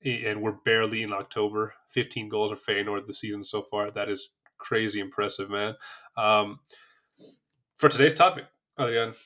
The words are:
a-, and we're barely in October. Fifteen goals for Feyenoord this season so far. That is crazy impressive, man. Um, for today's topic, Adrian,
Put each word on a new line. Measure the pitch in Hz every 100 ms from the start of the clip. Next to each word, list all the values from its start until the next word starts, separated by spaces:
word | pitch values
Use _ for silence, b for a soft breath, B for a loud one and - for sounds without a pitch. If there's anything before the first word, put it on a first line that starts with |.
a-, | 135 120 113
and | 104
we're | 107
barely | 101 - 113 110 113
in | 110
October. | 101 98 113 104 107 107 - _
Fifteen | 123 120 117 107
goals | 107 104
for | 104 -
Feyenoord | 101 101 101 101
this | 98
season | 110 104
so | 98 107
far. | - 104 104
That | 104 101
is | 101 - _ _ -
crazy | - 113 110 104
impressive, | 98 101 104 - 98
man. | 101 104 113 B B B -
Um, | 107 107 104 101 _ b b b b _ - _ _ _ _ -
for | 151
today's | 120 151
topic, | - 180 - - _ _ -
Adrian, | 123 113 113 110